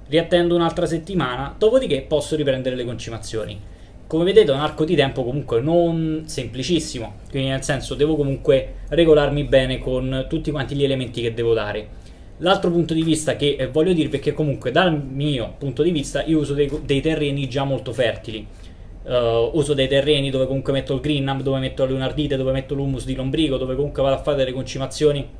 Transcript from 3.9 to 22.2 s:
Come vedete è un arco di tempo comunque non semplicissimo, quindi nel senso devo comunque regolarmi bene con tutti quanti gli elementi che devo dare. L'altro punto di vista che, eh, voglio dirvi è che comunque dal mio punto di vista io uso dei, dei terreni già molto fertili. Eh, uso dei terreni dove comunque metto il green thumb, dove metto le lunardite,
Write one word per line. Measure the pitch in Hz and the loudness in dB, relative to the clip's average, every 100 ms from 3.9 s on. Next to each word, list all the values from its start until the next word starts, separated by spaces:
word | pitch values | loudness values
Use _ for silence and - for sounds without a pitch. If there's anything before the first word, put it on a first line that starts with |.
| - - | -20 -4
Come | 160 | 0
vedete | 180 208 175 | 6 8 6
è | 135 | 4
un | |
arco | 151 - 156 | -2 0 2
di | 156 | 2
tempo | 135 131 | 2 0
comunque | 120 143 139 117 | -4 -4 -2 0
non | 139 175 170 165 160 156 156 | 2 2 2 0 -2 -4 -6
semplicissimo, | - 123 131 135 170 - 127 107 - - | -8 -8 -6 -2 0 -2 -8 -10 -12 -8
quindi | 139 135 | -4 -2
nel | 135 | -2
senso | - 135 - 127 | -2 -4 -4 0
devo | 147 151 | 2 2
comunque | 139 135 - 135 - - - | 0 0 2 2 2 -8 -4
regolarmi | 147 165 151 143 147 135 | 2 6 6 6 0 4
bene | 135 127 127 | 4 4 -2
con | 131 127 131 131 131 | -2 -2 -2 -4 -2
tutti | 160 160 | -4 -2
quanti | 143 135 143 | -4 -4 0
gli | |
elementi | 139 131 120 120 | 0 0 -4 -4
che | 117 | -4
devo | 113 117 | 0 2
dare. | 113 104 104 104 - - - - - | 2 0 -6 -8 -14 -18 -20 -20 -4
L'altro | 160 190 185 | 2 2 4
punto | 170 160 | 2 2
di | 160 | 0
vista | 160 156 131 120 | 2 2 0 0
che, | 143 139 | 0 0
eh, | 131 | 0
voglio | 156 180 | 2 2
dirvi | 170 135 135 | 2 2 0
è | |
che | 151 | -2
comunque | 143 151 127 127 | -2 -2 -2 0
dal | 139 185 151 | 2 2 2
mio | 135 135 147 135 104 - | -2 -4 -2 -2 -4 -6
punto | 139 120 | -6 0
di | 165 | 2
vista | 160 - 143 | 2 -2 -4
io | 156 160 | 0 2
uso | 139 | 2
dei, | 143 139 147 143 | 0 0 -2 0
dei | 139 | 0
terreni | 156 151 147 139 135 | 2 0 0 -2 -2
già | 135 139 | -2 -2
molto | 127 127 | -2 -4
fertili. | 117 117 - - 110 104 - - - - - | 0 0 0 -8 -10 -12 -16 -18 -18 -16 -14
Eh, | 139 123 117 117 117 | -2 2 4 4 2
uso | 165 143 | 2 0
dei | 139 131 | 2 2
terreni | 139 139 143 139 | 2 4 2 2
dove | 131 131 | 0 0
comunque | 135 135 | 0 0
metto | 135 131 | -2 -2
il | 135 | -2
green | 151 147 135 | 0 0 -2
thumb, | 135 | -2
dove | 135 135 | -2 -2
metto | 131 131 | -2 -2
le | 131 | 0
lunardite, | 131 131 123 | 0 -2 -2